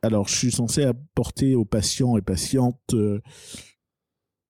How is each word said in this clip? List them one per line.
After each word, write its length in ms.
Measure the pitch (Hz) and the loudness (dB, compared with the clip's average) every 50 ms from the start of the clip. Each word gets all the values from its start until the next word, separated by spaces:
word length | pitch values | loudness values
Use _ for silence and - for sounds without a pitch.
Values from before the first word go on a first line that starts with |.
| - | 0
Alors, 260 | 113 110 104 98 - | 2 0 0 0 0
je 60 | - | -2
suis 160 | - - 127 113 | 0 0 0 0
censé 320 | - 123 113 - 151 147 | 0 -2 0 0 2 2
apporter 680 | 131 120 123 143 - _ - 120 - - - 135 135 131 | 2 0 -2 -6 -8 _ -4 -4 -4 -2 0 2 2 4
aux 120 | 123 110 | 2 2
patients 500 | 101 - 110 95 - - - 135 123 120 | 2 0 -2 0 -2 -2 0 0 2 2
et 60 | 107 95 | 0 0
patientes, 720 | - 95 90 - - - 131 127 123 - - _ - - | 0 -2 -2 -2 -2 0 2 2 2 0 -4 _ -2 0
euh, 260 | 117 104 104 101 104 - - - - - - - - - - _ _ _ _ _ _ _ _ _ _ _ _ _ _ _ | 0 2 0 0 -4 -6 -10 -20 -20 -20 -20 -20 -20 -20 -20 _ _ _ _ _ _ _ _ _ _ _ _ _ _ _